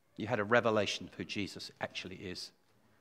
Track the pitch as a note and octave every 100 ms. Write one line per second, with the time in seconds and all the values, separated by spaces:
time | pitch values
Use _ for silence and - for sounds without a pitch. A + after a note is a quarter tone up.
0 | _ - G#2+ A#2+ G2+ A#2+ A#2 G#2+ G2+ -
1 | E2+ - F2 G#2+ F#2+ - - - - -
2 | F#2 F#2 F#2+ F2 - _ _ _ _ _